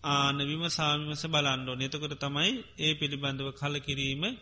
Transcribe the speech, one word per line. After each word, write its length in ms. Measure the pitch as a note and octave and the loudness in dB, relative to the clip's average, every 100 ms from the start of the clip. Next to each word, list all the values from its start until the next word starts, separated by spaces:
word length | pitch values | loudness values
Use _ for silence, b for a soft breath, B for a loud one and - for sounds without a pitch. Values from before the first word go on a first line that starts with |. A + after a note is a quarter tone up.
ආන 360 | D3+ C#3+ C#3 C#3+ | 2 4 4 2
විමසා 520 | C#3 D#3 E3+ - D#3 D3 | 0 0 -2 2 2 2
විමස 280 | D3+ D3 D#3+ | 0 -4 0
බලන්න 360 | D#3 C#3+ C3 B2+ | 2 4 2 -2
ඕනේ. 220 | B2+ C3+ | -2 -2
එතකොට 280 | D3 D3+ C#3+ | -4 -6 -4
තමයි 360 | C#3+ C#3+ E3+ B3+ - - | -2 2 2 0 -6 -2
ඒ 180 | D#3 D3+ | 0 0
පිළිබඳව 540 | D3 C#3+ C#3 C3+ C3+ | -2 -2 -2 -2 -4
කලකිරීම 720 | C3+ C#3+ C#3+ C#3 C#3 C3+ C3+ F3+ B3 | -2 -2 -2 -2 -2 0 0 -2 -4